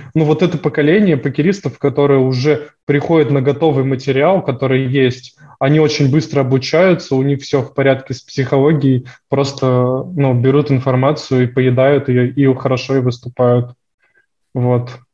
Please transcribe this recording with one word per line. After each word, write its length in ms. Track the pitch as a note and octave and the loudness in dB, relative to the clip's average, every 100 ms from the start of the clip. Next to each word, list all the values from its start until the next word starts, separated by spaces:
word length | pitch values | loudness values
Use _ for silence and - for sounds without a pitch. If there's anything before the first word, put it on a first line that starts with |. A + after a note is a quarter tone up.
| - | -6
ну, 100 | D#3+ | 0
вот 180 | D3+ D#3 | 0 2
это 140 | F3+ D#3+ | 0 -2
поколение 580 | D#3 D#3 D3 F#3+ G3+ C#3+ | -2 0 2 2 2 0
покеристов, 600 | C#3+ C3 D#3+ G3 C#3 - | -2 -2 0 -2 -6 -4
которое 400 | C#3 C3 C#3+ C3+ | -2 0 2 2
уже 480 | B2+ B2+ D3 C#3+ - _ - | 2 0 0 -2 -6 _ -2
приходит 440 | C#3+ C#3+ E3 C#3+ | -2 0 0 2
на 100 | C#3 | 0
готовый 420 | C3 C3+ E3 C3+ | 0 0 0 0
материал, 580 | C3 C3 C#3 C3 D#3 F#3+ | -2 -2 -2 0 2 0
который 440 | - B2+ C3 C3 C3 | -2 -4 0 0 0
есть, 500 | C3+ B2+ B2 - _ - - | 2 0 0 -12 _ -20 -4
они 220 | C3+ D3+ | 0 2
очень 300 | D3+ D3+ C#3 | 2 2 0
быстро 300 | D3+ - C#3 | 0 0 -2
обучаются, 760 | B2+ C3 B2+ D#3+ F#3 E3+ - C3+ | 0 -2 0 2 2 0 -2 -2
у 60 | |
них 180 | C3+ C#3 | 0 -4
всё 180 | - C#3+ | -2 -4
в 120 | B2 | -2
порядке 400 | - C3+ C3 - | -2 0 0 -4
с 60 | C3 | -12
психологией, 840 | - - B2+ C#3 C#3+ D#3 C3+ B2+ - - _ | -8 -6 -2 0 2 2 2 0 -4 -16 _
просто, 380 | C3+ C#3 - C3 B2+ B2 C3 C3 | -4 -2 -2 0 2 0 -2 -6
ну, 180 | C#3+ C3+ | -2 0
берут 360 | B2 C3 C#3+ D3 | 2 2 2 2
информацию 760 | C3+ C3+ B2+ C3+ D3 - C3 | 0 0 0 0 -2 -2 -2
и 20 | B2 | 0
поедают 640 | B2+ B2+ B2 C3 C#3+ - | 0 0 2 2 2 0
её, 160 | B2 | 0
и 300 | B2 B2+ C3+ | 0 2 0
хорошо 420 | C3 C3 B2+ - C3+ | 0 -2 -4 -2 -2
и 40 | |
выступают. 680 | B2 A#2+ B2 - B2 B2 B2 - _ _ _ _ _ _ _ | -2 -4 -10 -2 2 2 -2 -10 _ _ _ _ _ _ _
Вот. 360 | B2+ B2 B2 B2 - _ | -4 -2 -2 -4 -14 _